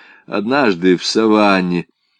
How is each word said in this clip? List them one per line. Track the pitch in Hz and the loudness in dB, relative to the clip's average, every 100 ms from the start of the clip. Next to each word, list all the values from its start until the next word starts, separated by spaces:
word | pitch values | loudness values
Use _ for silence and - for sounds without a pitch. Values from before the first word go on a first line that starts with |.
| - - - | -20 -20 -10
Однажды | 101 104 143 123 85 92 85 | -8 -4 0 0 0 0 0
в | |
саванне | - 104 110 107 104 95 90 87 - _ _ _ | 0 0 2 2 2 0 0 -4 -6 _ _ _